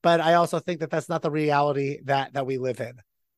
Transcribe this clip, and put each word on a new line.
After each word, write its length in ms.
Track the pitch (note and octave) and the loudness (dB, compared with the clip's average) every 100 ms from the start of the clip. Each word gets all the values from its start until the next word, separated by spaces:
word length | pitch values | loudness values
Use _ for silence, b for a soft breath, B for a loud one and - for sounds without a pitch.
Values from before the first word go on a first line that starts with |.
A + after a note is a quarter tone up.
but 160 | E3+ E3+ | 2 4
I 140 | D#3+ | 4
also 260 | E3+ E3+ E3+ | 4 4 0
think 220 | F3+ E3 | -4 -6
that 80 | D#3 | -4
that's 180 | D#3+ D3 | -4 -4
not 140 | E3 | -4
the 100 | D#3+ | -2
reality 680 | D3+ D3+ C#3+ D3 C#3 C#3 C#3+ | -2 0 2 2 0 -2 -4
that, 300 | C3+ C#3 C3+ | -2 -2 -2
that 120 | C3 C3 | -6 -4
we 120 | C3+ | -4
live 240 | B2+ A#2 | -4 -6
in. 120 | A#2 B2 _ _ _ | -8 -12 _ _ _